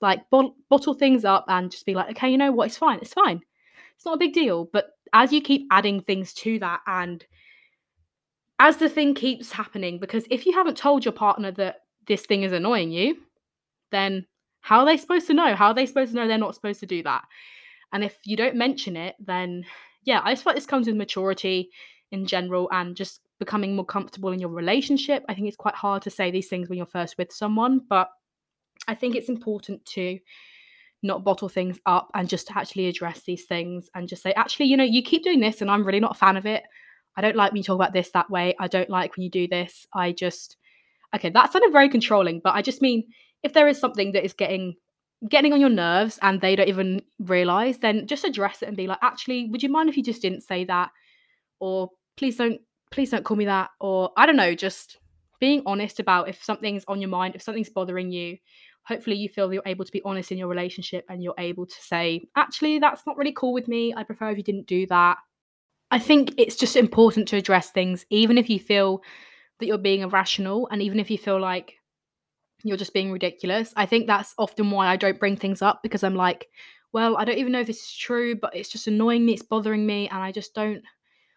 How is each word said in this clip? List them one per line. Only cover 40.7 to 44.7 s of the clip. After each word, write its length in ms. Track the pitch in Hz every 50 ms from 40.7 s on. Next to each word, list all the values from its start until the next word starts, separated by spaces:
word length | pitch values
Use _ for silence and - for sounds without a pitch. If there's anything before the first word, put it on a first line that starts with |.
| _ _ _ _ _ _ _ - -
okay, 140 | 214 - 170
that 220 | 170 226 - -
sounded 200 | - 370 466 415
very 180 | 294 285 277 277
controlling, 520 | 277 233 226 - 220 202 185 180 170 170 -
but 100 | 196 -
I 80 | 208
just 200 | 202 269 262 -
mean 240 | 269 262 240 226 220 - - _ _ _ _ _
if 120 | - 285 -
there 140 | 320 294 294
is 120 | 285 285
something 320 | - 247 - 202 196 196
that 120 | 190 196 170
is 100 | 190 -
getting, 420 | - 196 156 190 185 185 180